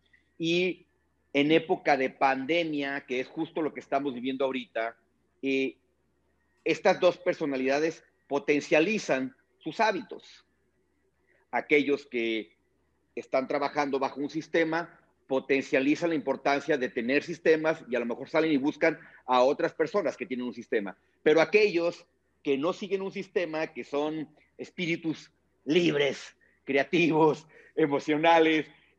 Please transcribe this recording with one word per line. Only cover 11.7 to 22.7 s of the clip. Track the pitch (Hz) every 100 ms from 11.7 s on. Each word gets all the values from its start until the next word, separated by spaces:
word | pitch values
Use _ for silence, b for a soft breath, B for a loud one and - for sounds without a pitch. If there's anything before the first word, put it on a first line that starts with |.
| 147 135 139 -
que | 120 113 110 104 _ _ _ _ _ _
están | - - 135 127
trabajando | 147 139 147 143 135
bajo | 131 127
un | 143
sistema | 160 - 170 160 165 170 - _ _ -
potencializan | 135 - 135 131 139 135 156 170
la | 156
importancia | 131 131 143 143 - 147
de | 123
tener | - 117 143
sistemas | 160 165 160 156 156 160 -
y |
a | 120
lo | 120
mejor | 117 135
salen | 160 160
y | 143
buscan | 139 - 165 160 B B B
a | 127
otras | 131 147 165
personas | - 151 202 143 -
que | -
tienen | 123 123
un |
sistema. | 117 - 117 101 - _ _
Pero | 156 156
aquellos | 156 208 208 170 170 - - _ _ _
que | 147 139
no | 160